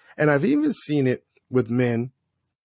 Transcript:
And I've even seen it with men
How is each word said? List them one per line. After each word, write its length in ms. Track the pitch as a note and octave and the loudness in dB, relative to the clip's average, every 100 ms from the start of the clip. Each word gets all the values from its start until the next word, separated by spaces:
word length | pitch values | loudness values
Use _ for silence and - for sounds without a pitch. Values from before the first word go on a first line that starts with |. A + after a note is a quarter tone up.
| - - | -12 -2
And 140 | D3+ | 2
I've 140 | C#3 | 2
even 280 | G3+ D4 D4+ | 2 0 -2
seen 340 | - - D3 B2+ | -4 -2 0 0
it 160 | - _ _ - | -2 _ _ -4
with 180 | B2 A2 | -2 0
men 440 | B2 B2 A#2 B2+ - _ _ _ _ | 0 0 -2 -4 -12 _ _ _ _